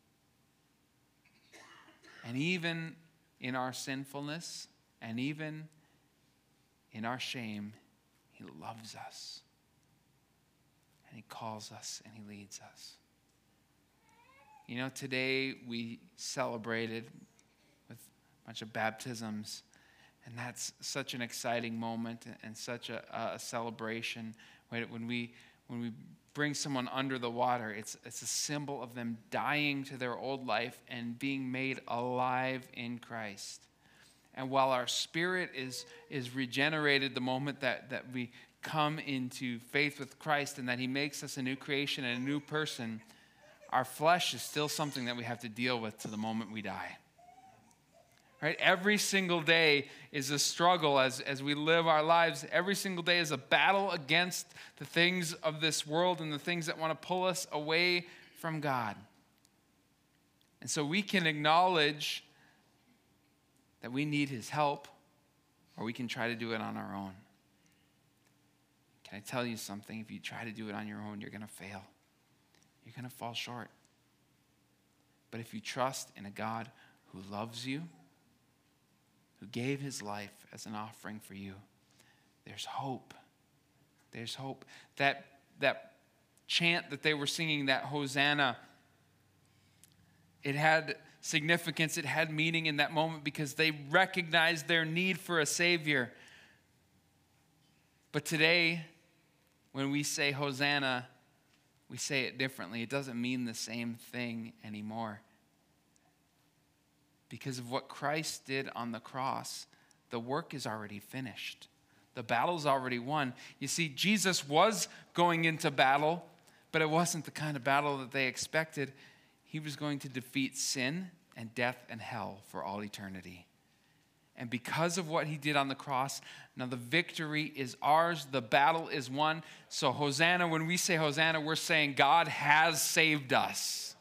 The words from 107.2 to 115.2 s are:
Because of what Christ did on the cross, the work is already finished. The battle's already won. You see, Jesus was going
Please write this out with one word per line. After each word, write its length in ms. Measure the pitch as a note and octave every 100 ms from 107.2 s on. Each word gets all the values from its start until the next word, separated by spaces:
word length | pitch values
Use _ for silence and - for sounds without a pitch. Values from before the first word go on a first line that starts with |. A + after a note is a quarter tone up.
| -
Because 280 | A#2+ C#3 B2+
of 120 | A#2+
what 180 | C3 -
Christ 580 | - D3 D#3+ D#3 - -
did 240 | C3+ C3
on 180 | A#2 A#2+
the 80 | A2
cross, 680 | - C3 C3+ A#2 C3 - - _ _ _ -
the 100 | A#2
work 360 | A#2+ D3 D#3+
is 120 | C#3 A#2
already 320 | G#2+ G#2 G2+
finished. 680 | - C3 B2 - - - - _ _ _ _
The 80 | B2+
battle's 420 | A2+ A#2+ D#3+ F3
already 340 | C#3+ C3+ B2+ A#2+
won. 360 | B2+ D3+ C3 B2 - -
You 100 | C#3
see, 220 | - D#3+
Jesus 580 | B2+ F#3 G#3+ F#3 E3 C#3+
was 400 | D#3 A3 F#3 - - -
going 320 | E3+